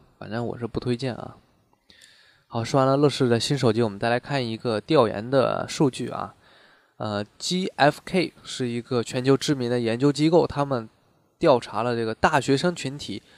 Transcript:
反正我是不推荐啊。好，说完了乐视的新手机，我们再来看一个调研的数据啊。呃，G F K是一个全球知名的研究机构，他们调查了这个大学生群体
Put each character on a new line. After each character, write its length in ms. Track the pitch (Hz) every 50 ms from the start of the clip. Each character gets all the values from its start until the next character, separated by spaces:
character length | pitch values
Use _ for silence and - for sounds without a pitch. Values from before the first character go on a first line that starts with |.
| _ _ _ _
反 100 | 101 101
正 160 | 104 120 120
我 100 | 110 -
是 120 | 117 120 110
不 100 | - -
推 180 | - 127 120
荐 160 | 120 135 127 113
啊。 200 | - - - - - _ _ _ _ _ _ _ _ _ _ _ _ - _ _ _ _ _ _ _ _
好， 160 | _ - 117
说 160 | 113 - - 139
完 80 | 131
了 100 | 131 135
乐 120 | 139 151 139
视 200 | - - 135 120
的 120 | 117 113
新 180 | - - 147 131
手 140 | 131 117
机， 100 | 107 113
我 60 | 120 110
们 100 | 98 101
再 100 | 120 117
来 120 | 120 123
看 260 | - - 143 135 123
一 100 | 113 113
个 240 | 107 - 123 110 104
调 280 | - - 160 143 117 104
研 200 | 107 101 107 123
的 380 | 135 135 117 110 101 50 - -
数 220 | - - 160 131
据 200 | - - 123 117
啊。 260 | - - 98 95 - _ _ _ _ _ _ _ _ _ _ _ _ -
呃 260 | 117 107 104 101 107 - _
，G 300 | - - - 175 185 185 - -
F 260 | - 135 147 - - -
K 280 | - 185 185 165 - - - -
是 240 | - - - 131 120
一 120 | 117 120
个 220 | 117 - 131 120
全 220 | 113 - - 127 123
球 120 | 135 135
知 200 | 131 - - 147
名 120 | 131 123 120
的 120 | 123 123
研 180 | 117 110 113 120
究 140 | 139 147
机 180 | 139 139 151 160
构， 160 | 175 165 139
他 180 | - - 143 143
们 240 | 139 135 120 110 110 _ _ _ _ _ _ _ _ _
调 220 | _ 170 160 131 117
查 240 | - - - 104
了 140 | 117 123 120
这 80 | 117 113
个 100 | 110 110
大 260 | - - 170 156 139
学 160 | 120 135 139
生 160 | 135 170 180
群 240 | 175 - - 135 139
体 240 | 147 - - 98 - - _ _